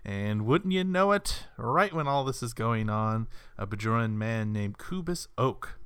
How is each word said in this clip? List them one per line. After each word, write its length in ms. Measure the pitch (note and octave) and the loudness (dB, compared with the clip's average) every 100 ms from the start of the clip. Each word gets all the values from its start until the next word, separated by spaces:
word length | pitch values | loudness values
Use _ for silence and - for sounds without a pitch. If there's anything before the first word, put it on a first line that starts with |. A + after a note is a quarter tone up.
And 420 | - G2+ G#2 G#2+ G#2+ | -6 -2 0 0 4
wouldn't 280 | D3+ F#3 | 4 4
you 100 | F#3 | 0
know 300 | F#3 F3+ G3 | 2 4 4
it, 320 | G3+ G3+ - - - | 4 2 -6 -8 -6
right 360 | A2+ D3+ G3+ | 0 4 2
when 140 | E3 D3 | 2 0
all 180 | C#3 C3+ | 2 0
this 180 | B2+ | -2
is 100 | A#2+ | -6
going 360 | - A2+ A2+ G#2+ | -2 0 2 0
on, 380 | G#2+ G#2+ A2 A2+ - - - | 0 0 0 -2 -8 -12 -8
a 80 | G2+ | -6
Bajoran 500 | G#2 A2 A2+ A2+ G#2+ | -4 0 2 2 -2
man 360 | A2 A2+ G#2+ | -2 -2 -2
named 260 | G#2+ G2+ G2+ | -2 -4 -6
Kubis 500 | - F#3 F3 - - - | -6 -6 -4 -4 -6 0
Oak, 420 | B2+ - - - | 0 0 -10 -10